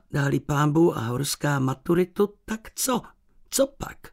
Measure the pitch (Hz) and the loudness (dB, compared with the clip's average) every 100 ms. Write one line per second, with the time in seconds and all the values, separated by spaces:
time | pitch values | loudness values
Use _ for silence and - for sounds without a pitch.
0 | _ 143 139 143 - 147 151 151 170 - | _ -2 0 0 0 0 2 4 4 2
1 | 110 120 117 - 151 143 131 135 - 170 | -4 -4 -4 -2 -2 0 -2 -4 0 0
2 | 180 - 202 - - 220 - - - 247 | 0 0 -2 -4 -10 -10 -10 -6 -2 -2
3 | - _ _ _ - - 269 - - - | -4 _ _ _ -6 -2 -2 -2 -12 -12
4 | - | -20